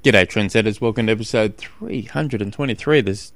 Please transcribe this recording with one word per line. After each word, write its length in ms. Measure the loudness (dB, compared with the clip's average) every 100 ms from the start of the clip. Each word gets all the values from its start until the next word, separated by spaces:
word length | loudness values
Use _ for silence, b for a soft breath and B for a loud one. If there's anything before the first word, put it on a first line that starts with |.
| 6
G'day, 220 | 4 4
trendsetters. 520 | 0 0 2 0 0
Welcome 280 | -2 0 0
to 60 |
episode 440 | 0 0 0 0 -4
three 460 | -20 -16 -8 -8
hundred 360 | -6 -6 -4 -4
and 140 | -4
twenty-three 460 | -4 -4 -4 2 2
of 60 | 2
this 280 | -6 -10